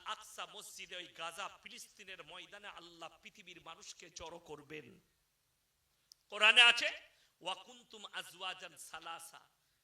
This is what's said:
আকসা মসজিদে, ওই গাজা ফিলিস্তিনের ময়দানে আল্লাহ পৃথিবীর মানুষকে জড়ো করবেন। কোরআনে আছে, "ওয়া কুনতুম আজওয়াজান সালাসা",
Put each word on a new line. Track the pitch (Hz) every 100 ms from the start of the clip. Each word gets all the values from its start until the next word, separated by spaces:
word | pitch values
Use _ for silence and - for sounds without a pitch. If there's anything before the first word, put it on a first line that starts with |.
| -
আকসা | 214 214 - 180
মসজিদে, | 196 196 - 180 180
ওই | 160
গাজা | - 165 170 185 185
ফিলিস্তিনের | 202 226 - - 190 185
ময়দানে | 151 180 175 202 202
আল্লাহ | 165 170 170 160 160
পৃথিবীর | 214 - 180 165
মানুষকে | 156 170 202 - 175
জড়ো | - 165 170
করবেন। | - 147 143 156 151 185 - _ _ _ _ _ _ _ _ _ - - -
কোরআনে | 208 214 226
আছে, | 240 240 302 - - - - -
"ওয়া | 165 185
কুনতুম | 190 247 233 220 202
আজওয়াজান | 175 175 170 185 180 180 151
সালাসা", | - 160 165 165 - 139 139 _ _ _